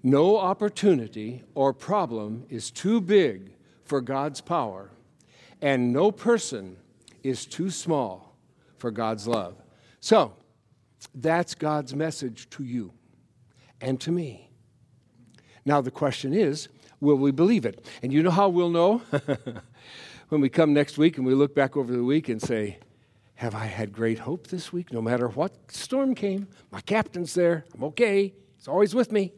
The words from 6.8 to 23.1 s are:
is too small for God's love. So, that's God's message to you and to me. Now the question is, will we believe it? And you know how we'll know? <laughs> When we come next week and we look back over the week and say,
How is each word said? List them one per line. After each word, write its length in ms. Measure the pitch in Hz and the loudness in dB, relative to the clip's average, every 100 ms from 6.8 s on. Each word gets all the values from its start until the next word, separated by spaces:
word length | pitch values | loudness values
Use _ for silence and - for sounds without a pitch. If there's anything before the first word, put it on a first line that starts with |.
| _ _ _ _ | _ _ _ _
is 220 | 135 123 | -6 -6
too 240 | - - 185 | -8 -6 -6
small 680 | - 170 151 117 92 - _ _ _ _ _ | -4 -2 -2 -2 -8 -18 _ _ _ _ _
for 140 | 120 | -8
God's 360 | 110 113 110 104 | -4 -4 -4 -4
love. 340 | 113 90 101 _ _ _ _ | -4 -4 -14 _ _ _ _
So, 340 | - 220 127 - _ _ _ _ _ _ - | 4 4 4 -4 _ _ _ _ _ _ -20
that's 400 | 135 156 165 170 | -6 0 0 -2
God's 400 | - 151 151 131 | -4 -4 -4 -4
message 540 | 139 160 151 131 110 - | -6 -6 -6 -10 -12 -20
to 140 | - | -14
you 280 | 131 120 92 _ _ _ _ _ _ _ _ _ | -8 -8 -8 _ _ _ _ _ _ _ _ _
and 200 | 127 131 | -6 -4
to 100 | - | -2
me. 400 | 175 151 107 _ _ _ _ _ _ _ _ _ _ _ _ | -4 -4 -12 _ _ _ _ _ _ _ _ _ _ _ _
Now 160 | - 147 | 0 2
the 100 | 127 | 0
question 420 | - 143 127 135 | -2 -4 -2 -4
is, 360 | 175 175 131 - _ _ _ | 0 0 -2 -10 _ _ _
will 160 | 143 139 | 2 4
we 140 | 139 | 2
believe 340 | 135 180 233 | 4 4 4
it? 200 | 117 - - - | 0 -8 -20 -10
And 100 | 127 | 0
you 100 | 143 | 2
know 80 | 170 | 4
how 180 | 175 202 | 4 4
we'll 220 | 175 175 | 2 2
know? 320 | 170 175 226 - | 4 4 2 0
<laughs> 1160 | 143 - 135 - 113 - _ - - - - _ | -4 -2 -6 -6 -14 -18 _ -20 -20 -20 -20 _
When 120 | 151 | 0
we 80 | 135 | 0
come 260 | - 156 | 4 4
next 240 | 147 143 - | 4 2 2
week 180 | 160 160 | 2 2
and 100 | 127 | 0
we 80 | |
look 200 | 135 143 | 4 4
back 220 | 143 135 147 | 2 0 0
over 160 | 123 | -2
the 120 | 123 | -2
week 240 | 123 151 151 | 0 0 0
and 140 | 110 | -6
say, 360 | - 113 104 92 _ _ _ | -2 -2 -4 -8 _ _ _